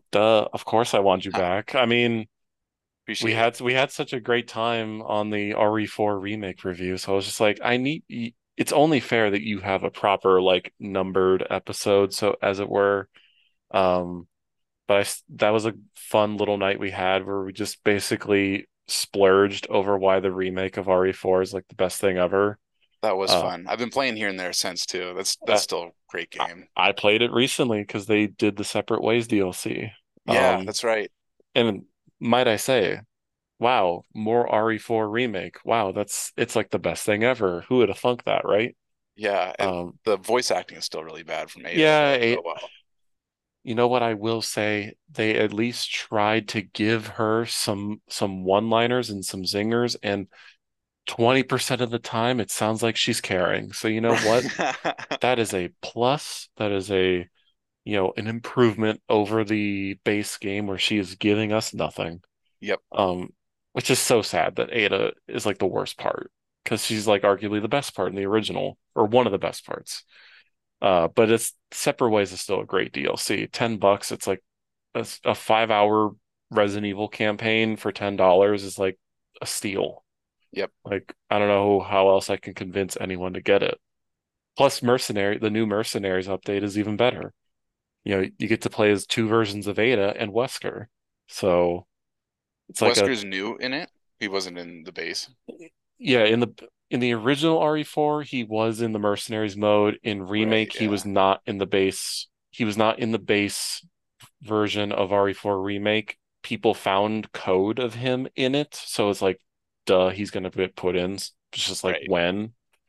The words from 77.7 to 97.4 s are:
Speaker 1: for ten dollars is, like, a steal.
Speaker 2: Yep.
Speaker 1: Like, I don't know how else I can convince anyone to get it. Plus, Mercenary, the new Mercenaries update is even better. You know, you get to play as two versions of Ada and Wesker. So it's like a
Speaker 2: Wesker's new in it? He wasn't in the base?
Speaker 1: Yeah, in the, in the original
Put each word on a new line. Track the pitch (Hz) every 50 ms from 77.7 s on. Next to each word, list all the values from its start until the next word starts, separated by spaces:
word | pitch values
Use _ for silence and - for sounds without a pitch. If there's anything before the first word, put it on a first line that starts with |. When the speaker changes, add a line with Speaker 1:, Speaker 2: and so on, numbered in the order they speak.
| 110
Speaker 1:
for | 107 - 107
ten | - - 104 101 101
dollars | 95 92 92 87 95 101 104 104 98 98
is, | 95 - -
like, | 95 95 95 _ _ _ _ _ _ _ _ -
a | 107
steal. | - - - - 101 95 - - - - - _ _ _ _ _ _ _ _ _ _ -
Speaker 2:
Yep. | 95 98 - _ _ -
Speaker 1:
Like, | - 101 95 - - - _ _ -
I | 107 104
don't | 104
know | 104 101 98 101 104 101 95
how | 92 92 101 95 95 98
else | 95 98 - -
I | 98
can | - - 101 92
convince | - 101 92 87 98 95 90 - -
anyone | 101 95 92 90 90 92 92
to | 92
get | - - 98 98 -
it. | - - - _ _ _ _ _ _ _ _ _ _ _ _ _ _ -
Plus, | - 139 135 - - 127
Mercenary, | 120 127 127 - - 107 101 98 101 107
the | - 110 107
new | 104 110 113
Mercenaries | 107 101 107 113 - - 107 101 95 92 95 92
update | 98 95 92 - - 101 101
is | 104 101 98
even | 107 101 107 104
better. | 101 117 127 113 82 - 101 _ _ _ _ _ _ _ _ _ _ _ _ _ _ -
You | 104 98
know, | 95 95 101 -
you | - 110 98
get | 113 110 -
to | 98
play | - - 107 104
as | 104 95 -
two | - - 120 113 107
versions | 110 113 110 101 101 104 92
of | 101 95 107
Ada | 110 127 127 101 98 101 - -
and | 110 104 98
Wesker. | 113 131 - - - - - - - 110 _ _ _ _ _ _ _ _ _
So | - - 107 95 87 87 87 87 87 90 - _ _ _ _ _ _ _ _ _ _ _ _ _ _ _ _
it's | _ - -
like | - - 240
a | 214
Speaker 2:
Wesker's | 202 175 127 107 101
new | 98 95 95 101 113 -
in | - 123 127
it? | 135 156 180 - _ _ _ _ _ -
He | 110
wasn't | 98 95 98 - 92 87
in | 87 87 87 87 82 80
the | 92
base? | 82 87 82 85 95 - - - 127 _ _ - - - - - _ _ _ _ _
Speaker 1:
Yeah, | _ 247 143 127 120 107
in | 107 113 120
the, | 120 104 - - - - _ _ _ -
in | 156 123
the | 123 123 120
original | 110 107 127 143 139